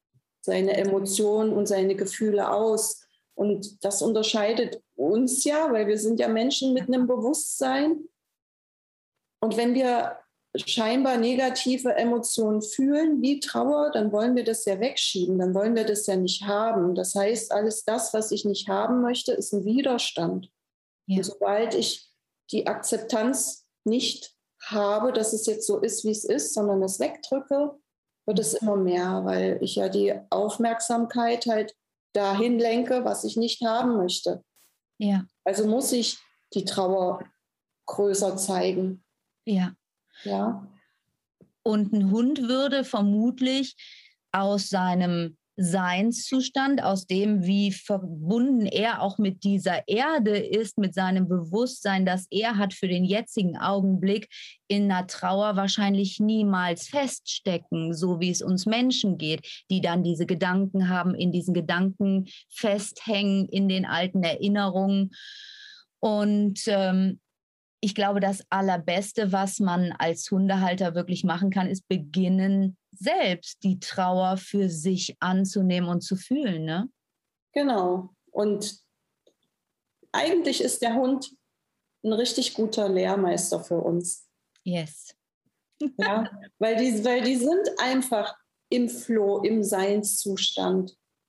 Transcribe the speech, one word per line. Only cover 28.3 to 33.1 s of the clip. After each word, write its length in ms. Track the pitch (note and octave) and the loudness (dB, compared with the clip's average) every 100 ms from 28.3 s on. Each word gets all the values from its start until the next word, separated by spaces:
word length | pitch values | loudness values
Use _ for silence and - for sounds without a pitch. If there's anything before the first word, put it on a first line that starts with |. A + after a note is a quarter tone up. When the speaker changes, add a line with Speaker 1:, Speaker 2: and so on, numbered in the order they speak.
| G#3 | 0
Speaker 1:
es 160 | G#3+ | 0
immer 220 | - A3 G3+ | 0 0 2
mehr, 480 | F#3 F3+ F#3 F#3 | 2 2 0 -2
weil 340 | F#3 F#3 F#3+ - | 0 0 0 0
ich 120 | F#3+ G3+ | -2 -2
ja 120 | F#3+ | 0
die 260 | G#3 G3+ F#3+ - | 2 0 0 -2
Aufmerksamkeit 1160 | F#3 G#3 - A#3 A3+ - A#3 A#3 B3 A#3 A#3 A#3+ | -2 0 0 0 0 -2 0 0 0 0 0 0
halt 280 | G#3+ G#3 - _ _ _ | 0 -2 -8 _ _ _
dahin 440 | G3+ G3 G3 A#3 A#3 | 0 2 2 2 2
lenke, 460 | A#3 A#3+ B3 B3+ | 2 2 2 0
was 200 | A3+ | 0